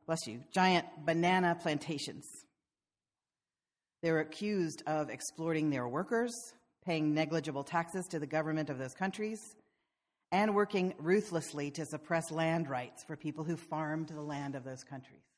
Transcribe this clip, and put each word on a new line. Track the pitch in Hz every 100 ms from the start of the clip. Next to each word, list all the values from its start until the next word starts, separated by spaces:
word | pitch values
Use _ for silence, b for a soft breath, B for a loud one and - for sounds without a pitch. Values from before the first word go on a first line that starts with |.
| -
bless | 160 -
you, | 117 -
giant | 190 185 175 - - 151
banana | 165 175 185 175 170
plantations. | 165 147 - 147 - - - - - _ _ _ _ _ _ _ _ _ _ _ _ _ _ _
They | 165
were | 160
accused | 156 - 208 202 165 - -
of | 156 143
exploiting | 123 - - 165 160 151
their | 135 123
workers, | 139 196 233 240 233 - - _ _
paying | 185 160 151
negligible | 151 151 165 151 139
taxes | 139 170 170 185 175
to | 160
the | 143
government | 156 156 156 151
of | 131
those | 131
countries, | - 190 190 214 220 - - _ _ _ _ _ _ _
and | 180 214
working | 202 202 196 180 -
ruthlessly | 156 202 208 170 151 147 143
to | 147 156
suppress | 151 - 165 165
land | 156 160 165 143
rights | 127 123 - -
for | 156
people | 156 151
who | 156 165
farmed | - 156 156 160 160
the | 151
land | 147 143 139
of | 139
those | 127 127
countries. | - 135 - - _